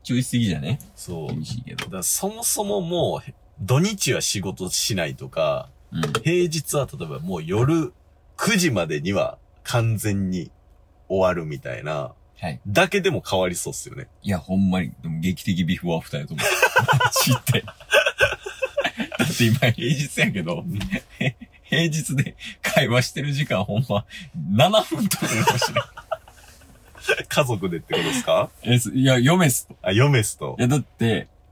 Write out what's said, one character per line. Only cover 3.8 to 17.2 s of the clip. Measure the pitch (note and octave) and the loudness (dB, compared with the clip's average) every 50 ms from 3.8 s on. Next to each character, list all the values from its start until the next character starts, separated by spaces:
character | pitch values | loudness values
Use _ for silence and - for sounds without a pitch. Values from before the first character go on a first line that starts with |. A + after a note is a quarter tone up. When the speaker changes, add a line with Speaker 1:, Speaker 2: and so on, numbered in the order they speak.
| F#3 G#3+ G#3+ F#3+ - - G2+ | 4 2 0 0 -2 -2 0
Speaker 2:
は | E2 | 0
仕 | - - - G#2 | -2 -2 -2 -2
事 | F2+ G2 - - F#2 F2 | -4 -6 -6 -6 -6 -4
し | - - - - G#2+ | -2 -2 -2 0 0
な | F2+ E2 | -2 -2
い | D2 C2 | -4 -6
と | - C2+ | -8 -12
か、 | C2 - - D#2 D2+ - - - - - - - - | -6 -2 0 0 0 0 -2 -6 -10 -18 -20 -16 -8
Speaker 1:
う | - D#3+ | -6 -4
ん。 | D3+ D3 - C#3 - | -2 -2 -2 0 0
Speaker 2:
平 | D#3 F3 F3+ F3+ | 2 2 2 2
日 | E3 D#3+ D#3+ - - - | 0 0 -4 -4 -2 -2
は | C#3+ C3 - | -2 -2 -2
例 | - - - | -6 -10 -10
え | |
ば | D#2 C#2+ - | -8 -8 -8
も | - F#2 F#2 | -6 -6 -6
う | D#2+ D#2 | -6 -4
夜 | E2 F#2+ A2 B2 C#3+ E3+ E3 - - - _ _ _ _ _ _ - - | -2 2 2 4 4 4 4 2 0 -6 _ _ _ _ _ _ -18 -8
九 | - - F#3+ A#3+ | -2 2 2 4
時 | F3+ F3+ D#3+ | 4 4 4
ま | A2+ F#2 E2+ | 2 2 0
で | D#2+ D#2 D2 | 0 -2 -2
に | D2 F#2+ G2+ | -2 0 0
は | E2+ B1+ - - - - _ _ - - | 2 0 0 -2 -10 -18 _ _ -16 -6
完 | - - A#2+ A2+ A2+ A2 | -2 0 0 2 2 0
全 | F#2+ - G#2+ G2 G2+ F#2+ F#2 | 0 -2 -2 -2 0 0 -2
に | F#2 F2 D#2+ - - _ _ - - _ _ _ _ _ _ | -2 -4 -6 -8 -12 _ _ -20 -20 _ _ _ _ _ _
終 | - F#2+ F#2+ | -2 0 2
わ | F#2 F2+ F2 | 2 2 2
る | E2+ D#2+ | 0 -4
み | D2+ D2 C2+ | -6 -8 -8
た | - B1 B1 | -8 -10 -10
い | - C#2 | -8 -6
な、 | D2+ D2+ C#2+ C2+ B1 - _ _ _ _ | -6 -6 -6 -6 -8 -12 _ _ _ _
Speaker 1:
は | - - D#2+ | -10 -8 -8
い。 | - - - | -8 -8 -6
Speaker 2:
だ | G#2 G2+ E3 F#3+ F3 | 0 2 2 2 2
け | - G3 | 2 0
で | E3+ G3 | 0 0
も | C3+ F2+ - | 0 -2 -2
変 | - G2 F#2 | -2 0 0
わ | F#2 | 0
り | F2+ F2 | 0 -2
そ | - - - | -4 -6 -8
う | |
っ | - | -8
す | - - - | -10 -12 -14
よ | - | -14
ね。 | - - - _ _ - | -16 -18 -18 _ _ -4
Speaker 1:
い | G2+ | -4
や、 | F#2+ E2 | -4 -2
ほ | - - F#2 | -2 0 2
ん | F#2+ G2 F#2 | 2 4 4
ま | F#2 F#2 | 2 2
に。 | E2+ - - - | 0 -2 -6 -10
で | - | -8
も | E2 D#2+ D#2+ | -8 -4 -2
劇 | D#2+ F2+ F#2 - - | -2 -2 -2 -2 -2
的 | - F2+ E2+ F2+ | -2 0 2 0
ビ | D#2 F#2 | 0 0
フ | - - | -2 -2
ォ | F2 D#2+ | -2 -2
ー | |
ア | E2 | -2
フ | - - | -4 -6
タ | - | -8
ー | - | -8
や | D3 | -8
と | - E3+ | -8 -6
思 | D3 - | -2 0
う。 | |
<laughs> | - - - - - - B4+ - - - - | 0 2 2 2 2 4 2 4 4 4 4
マ | B4 - - C5+ | 4 2 2 2